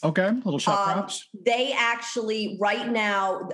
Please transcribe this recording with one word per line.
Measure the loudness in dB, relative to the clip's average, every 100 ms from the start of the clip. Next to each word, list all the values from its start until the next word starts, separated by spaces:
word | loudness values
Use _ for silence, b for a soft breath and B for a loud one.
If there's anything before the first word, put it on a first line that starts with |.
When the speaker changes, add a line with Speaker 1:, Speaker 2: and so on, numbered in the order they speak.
Speaker 1:
Okay, | 0 2 2 2
Little | 0 0
Shop | 2 2 2
Speaker 2:
Um, |
Speaker 1:
Props. | 0 -2 -8 -12 -2
Speaker 2:
they | 0 2 0 0
actually, | 0 0 -4 -4 -2 -2 -2 0
right | 0 0 0
now, | 0 2 2 0 -2 -4